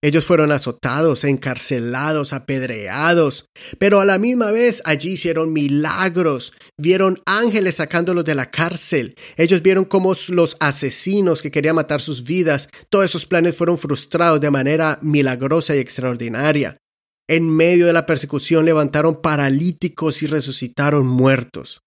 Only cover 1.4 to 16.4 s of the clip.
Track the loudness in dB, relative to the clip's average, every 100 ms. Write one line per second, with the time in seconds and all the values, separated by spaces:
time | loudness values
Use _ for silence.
1.4 | -2 -6 -4 -4 -4 -4 -4 -4 -4 -10
2.4 | -6 -6 -6 -8 -8 -2 2 4 2 0
3.4 | -16 _ -20 -2 2 4 4 2 0 0
4.4 | 0 2 0 0 -2 -2 -2 -4 -2 -2
5.4 | -2 -2 0 0 -2 -2 -2 0 0 -2
6.4 | -8 _ -20 _ 0 2 2 0 -2 0
7.4 | 2 2 0 -2 -2 -2 0 0 0 -2
8.4 | -4 -4 -4 -4 -4 -4 -4 -10 -20 0
9.4 | 2 4 4 2 2 2 0 -2 -2 0
10.4 | 0 0 -2 -2 -4 -6 -2 0 2 0
11.4 | -2 -2 0 0 0 -4 -4 -8 -4 -2
12.4 | 0 0 -4 -20 -2 2 2 0 -2 0
13.4 | 0 0 0 -2 -2 -6 -4 0 2 2
14.4 | 2 0 0 0 0 -2 0 2 2 -2
15.4 | -2 -2 0 -2 -2 -6 -6 -6 -6 -2